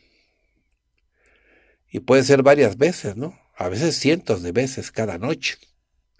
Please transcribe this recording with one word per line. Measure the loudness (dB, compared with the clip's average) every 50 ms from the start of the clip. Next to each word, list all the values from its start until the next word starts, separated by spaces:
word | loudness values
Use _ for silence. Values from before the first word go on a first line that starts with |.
| _ _ _ _ _ _ _ _ _ _ _ _ _ _ _ _ _ _ _ _ _ _ _ _ _ _ _ _ _ _ _ _ _ _ _ _ _ _
Y | -12 -8
puede | 0 4 4 4 6
ser | 4 4 4 6
varias | 4 6 6 4 2 2
veces, | 2 0 0 0 -4 -8 -10 -8
¿no? | -8 -10 -12 -12 _ _ _ _
A | -8 -6 -6
veces | -4 -2 -2 -2 -2
cientos | 0 0 0 0 0 -2 -4 -4 -4 -4
de | -4
veces | -2 -2 -2 -2 -6 -10 -12 -10
cada | -6 -6 -6 -6 -6
noche. | -6 -6 -6 -6 -6 -6 -8 -10 -10 _ _ _ _ _ _ _ _ _ _ _ _